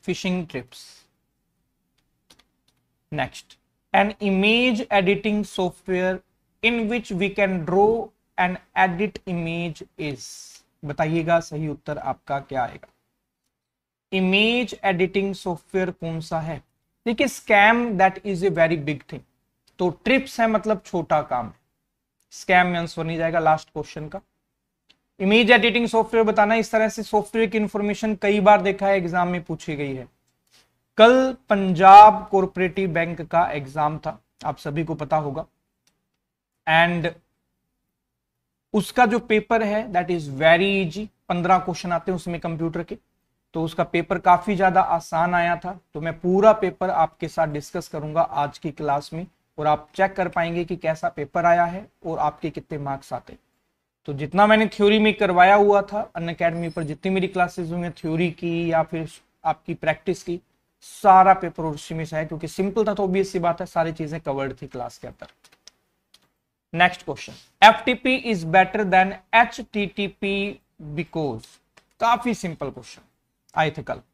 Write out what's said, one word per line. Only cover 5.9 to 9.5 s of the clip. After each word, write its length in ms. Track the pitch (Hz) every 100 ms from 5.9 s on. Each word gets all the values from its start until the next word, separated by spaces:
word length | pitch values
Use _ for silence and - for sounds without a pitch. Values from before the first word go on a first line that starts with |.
| 185 185 185 _ _ _ _
in 120 | 226 233 220
which 220 | 240 220
we 140 | 185 196
can 220 | 196 196 185
draw 440 | 160 180 208 233 220 _ _ -
and 200 | 180 180 _ -
edit 400 | 190 170 208 - -
image 540 | 175 165